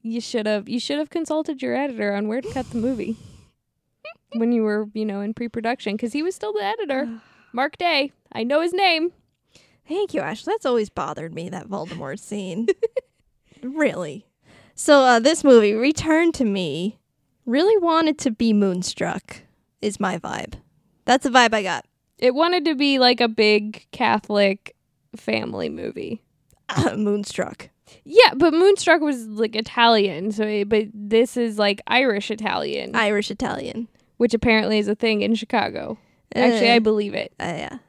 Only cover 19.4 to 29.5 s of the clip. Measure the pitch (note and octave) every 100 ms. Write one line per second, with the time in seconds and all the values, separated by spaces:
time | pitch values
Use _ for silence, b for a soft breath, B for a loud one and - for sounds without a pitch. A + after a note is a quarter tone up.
19.4 | _ _ _ _ G#3 G3+ F#3+ F3+ - -
20.4 | - - _ _ _ _ - C4 C4+ B3
21.4 | A#3 A3 F#3+ C#3+ - _ _ _ B3 B3+
22.4 | E4+ F4+ D4+ C#4 C#4+ C4+ B3 B3 A#3+ A3
23.4 | G#3+ G#3+ G#3+ G#3+ _ - A#3 A3+ - G#3
24.4 | G3+ G3 - _ _ _ _ A3 - A2
25.4 | A2+ G2 D#2+ D#3 A2 - D#2+ A3+ _ _
26.4 | _ _ - - D#4 - G#3 G#3 G3+ -
27.4 | - - - _ b b - F4 B4 C4+
28.4 | E4 D#4 F#4+ G4 - D#4+ D4 C4 A3 G#3
29.4 | A3